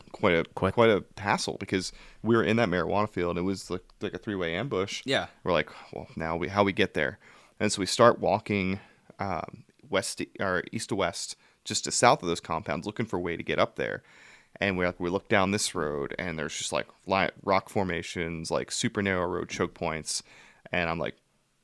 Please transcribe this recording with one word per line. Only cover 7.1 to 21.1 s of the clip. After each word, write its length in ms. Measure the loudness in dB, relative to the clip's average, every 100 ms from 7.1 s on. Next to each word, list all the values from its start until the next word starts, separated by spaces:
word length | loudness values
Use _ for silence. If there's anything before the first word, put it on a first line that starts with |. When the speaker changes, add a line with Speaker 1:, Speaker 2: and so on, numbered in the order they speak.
| -4 -16 -20 -20 _
Speaker 1:
And 100 | -2
so 80 | 0
we 60 | -2
start 320 | 6 6 6
walking, 600 | 2 0 0 -2 0 -4 -8 _ -20 -8
um, 440 | -6 -6 -8 -14 -20 _ -2
west 300 | -2 -2 -6
to, 80 | -8 -4
or 220 | -2 0 -2
east 160 | -8 -4
to 60 | -2
west, 400 | -2 -2 -10 -12 _ _
just 200 | -6 -4
to 60 | -2
south 300 | 4 6 6
of 60 | 2
those 120 | -4
compounds, 460 | -4 -6 -2 -4 -4
looking 200 | -6 -4
for 100 | -4
a 40 |
way 160 | -4 -6
to 60 |
get 140 | -2 0
up 140 | 0 0
there. 260 | -4 -6 -10 -20 -20 -20 _ -4
And 160 | -2 0
we're 80 | -2
like, 140 | -2
we 100 | -2
look 180 | -2 2
down 220 | 2 4
this 240 | 2 -2
road, 400 | -2 -2 -2 -4 -6
and 200 | -6 -4
there's 180 | -6 -6
just, 160 | -4
like, 140 | -2 -4 _ 0
li-, 240 | 2 2 0
rock 260 | 2 2 2
formations, 840 | -2 0 -2 -4 -4 -4 -4 -2
like, 180 | -2 -2
super 320 | -2 -2 0
narrow 240 | 0 0 0
road 220 | -2 -4
choke 260 | -2 -2
points. 480 | -2 -4 -4 -4 -6 -8 -18 -20 _ -6
And 180 | -2 0
I'm 100 | -2
like, 160 | -4